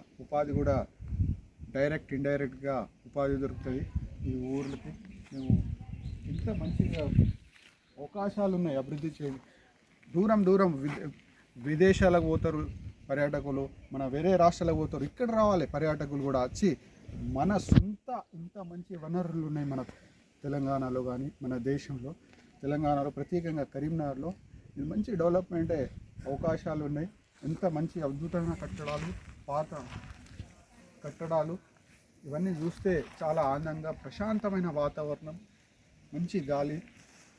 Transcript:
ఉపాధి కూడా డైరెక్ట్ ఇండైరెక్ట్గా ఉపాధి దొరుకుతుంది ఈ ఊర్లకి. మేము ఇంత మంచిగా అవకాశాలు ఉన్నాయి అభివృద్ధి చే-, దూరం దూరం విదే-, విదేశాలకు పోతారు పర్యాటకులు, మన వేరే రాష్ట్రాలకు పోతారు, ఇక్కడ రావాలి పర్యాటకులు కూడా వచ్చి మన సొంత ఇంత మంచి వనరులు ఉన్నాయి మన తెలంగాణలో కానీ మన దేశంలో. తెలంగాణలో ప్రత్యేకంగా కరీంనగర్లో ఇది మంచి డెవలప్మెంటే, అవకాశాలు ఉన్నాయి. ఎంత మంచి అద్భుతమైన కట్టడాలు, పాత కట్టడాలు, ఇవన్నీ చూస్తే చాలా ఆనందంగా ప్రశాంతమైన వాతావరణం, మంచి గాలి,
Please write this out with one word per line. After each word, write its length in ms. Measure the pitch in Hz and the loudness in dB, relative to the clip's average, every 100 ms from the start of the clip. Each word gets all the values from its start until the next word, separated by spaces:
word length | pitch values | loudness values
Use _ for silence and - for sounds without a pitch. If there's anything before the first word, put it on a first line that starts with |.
| - - | -2 -18
ఉపాధి 320 | 123 147 147 | -4 0 0
కూడా 340 | 143 143 131 - - - - - - - - - | 2 4 2 0 -8 -6 0 0 0 -6 -18 -8
డైరెక్ట్ 440 | 135 147 156 - | 0 0 0 -4
ఇండైరెక్ట్గా 760 | 135 139 143 139 131 139 131 104 - - | -2 0 0 -2 -4 -4 -4 -4 -12 -10
ఉపాధి 300 | 143 139 139 | -2 0 2
దొరుకుతుంది 500 | 135 - 135 131 - - - - 135 | -2 -4 -4 -4 -2 -4 -6 -6 -4
ఈ 280 | 131 127 139 | -2 -2 -4
ఊర్లకి. 340 | 139 143 156 - - - - | -4 -8 -10 -14 -16 -18 -14
మేము 420 | 139 131 120 117 - - - - - | -6 2 2 2 -6 -10 -10 -10 -10
ఇంత 260 | - - - | -8 -4 -2
మంచిగా 540 | 196 170 180 180 160 147 - - - - - - _ _ - | -2 -2 2 0 0 0 4 4 4 -8 -20 -20 _ _ -16
అవకాశాలు 580 | 147 208 202 202 202 180 | -10 -4 -4 0 0 2
ఉన్నాయి 200 | 170 135 | 0 0
అభివృద్ధి 360 | 135 147 156 147 | -4 -6 -6 -6
చే-, 180 | 147 127 - - _ _ _ _ - | -8 -8 -14 -20 _ _ _ _ -6
దూరం 300 | 165 214 214 | 0 4 4
దూరం 380 | 185 190 190 139 | 6 6 6 2
విదే-, 280 | 147 143 151 - - - _ - | -2 -4 -8 -12 -20 -20 _ -10
విదేశాలకు 680 | 127 156 190 185 190 175 | -2 6 6 8 8 6
పోతారు 460 | 160 160 165 156 151 - - - - | 4 2 2 0 -4 -8 -12 -14 -4
పర్యాటకులు, 580 | 139 147 143 139 135 135 - - | 0 2 0 -2 -2 -4 -8 -10
మన 140 | 135 135 | -4 -2
వేరే 300 | 139 170 185 | 2 6 8
రాష్ట్రాలకు 400 | 175 - 165 160 | 8 6 2 2
పోతారు, 280 | 151 151 | 0 -2
ఇక్కడ 260 | 143 - 240 | -4 -2 0
రావాలి 360 | 220 214 185 139 | 4 6 4 2
పర్యాటకులు 560 | 147 156 151 147 143 | 0 0 0 -2 -2
కూడా 200 | 139 135 | 0 2
వచ్చి 320 | 127 - 196 131 - - - | 0 2 2 2 -4 -20 -14
మన 420 | - 120 127 151 202 | -8 -4 0 2 2
సొంత 640 | - - 196 208 - 240 - | 8 8 8 -2 -8 -10 -10
ఇంత 240 | 165 175 208 | -14 -14 -12
మంచి 380 | 175 175 175 180 | -12 -10 -10 -10
వనరులు 500 | 156 175 170 165 156 | -4 -2 0 0 0
ఉన్నాయి 200 | 151 143 | 0 0
మన 160 | 131 123 - - - _ _ | -2 -4 -10 -20 -20 _ _
తెలంగాణలో 600 | 143 143 135 135 127 127 | -2 0 2 0 0 -2
కానీ 280 | 127 123 139 - | -2 -2 -6 -6
మన 140 | 127 127 | -4 -2
దేశంలో. 580 | 120 139 - 135 127 175 - - - - | 0 0 -2 -8 -8 -12 -18 -20 -20 -8
తెలంగాణలో 480 | 139 147 147 143 143 | -2 0 2 2 0
ప్రత్యేకంగా 540 | 139 139 175 170 156 | -4 -2 -2 -2 -4
కరీంనగర్లో 720 | 131 139 151 165 143 131 156 196 - - - - | -4 -4 -2 -2 -2 -4 -6 -8 -14 -20 -18 -8
ఇది 100 | 147 | -6
మంచి 300 | 214 208 190 | -2 -2 2
డెవలప్మెంటే, 720 | 165 175 180 170 165 160 123 - - - 131 | 4 2 0 -2 0 0 -2 -6 -16 -12 -6
అవకాశాలు 580 | 139 165 160 175 151 | -2 0 0 -2 -4
ఉన్నాయి. 240 | 147 147 180 - _ - | -2 -4 -6 -10 _ -12
ఎంత 200 | - 156 185 | -6 -2 0
మంచి 360 | 160 165 175 | 0 -2 -2
అద్భుతమైన 520 | 147 143 165 175 170 | -4 -4 -4 -2 -2
కట్టడాలు, 580 | 160 147 - 147 147 160 190 - - - | -4 -6 -8 -6 -4 -6 -8 -12 -18 -6
పాత 380 | 147 156 151 123 107 - - - - - - - - - - | -4 -4 -8 -12 -14 -14 -18 -20 -18 -18 -18 -20 -20 -20 -16
కట్టడాలు, 540 | 151 - 165 160 156 185 - _ _ - _ _ | -14 -8 -2 0 0 -4 -10 _ _ -20 _ _
ఇవన్నీ 260 | 147 147 190 | -8 -2 -2
చూస్తే 540 | 160 165 - 196 170 127 - | 0 -4 -2 0 0 -2 -6
చాలా 200 | 160 160 | -2 2
ఆనందంగా 480 | 143 139 160 156 156 | 2 0 -4 -6 -8
ప్రశాంతమైన 760 | - 135 - 208 220 208 190 180 | -8 -10 -6 -2 0 0 0 0
వాతావరణం, 720 | 147 147 151 151 147 156 165 - _ _ _ _ - - | 0 0 -2 -6 -6 -8 -14 -18 _ _ _ _ -20 -10
మంచి 260 | - 175 196 | -4 -2 -2
గాలి, 420 | 135 143 147 151 - - - - - | 0 0 0 -4 -10 -20 -20 -20 -20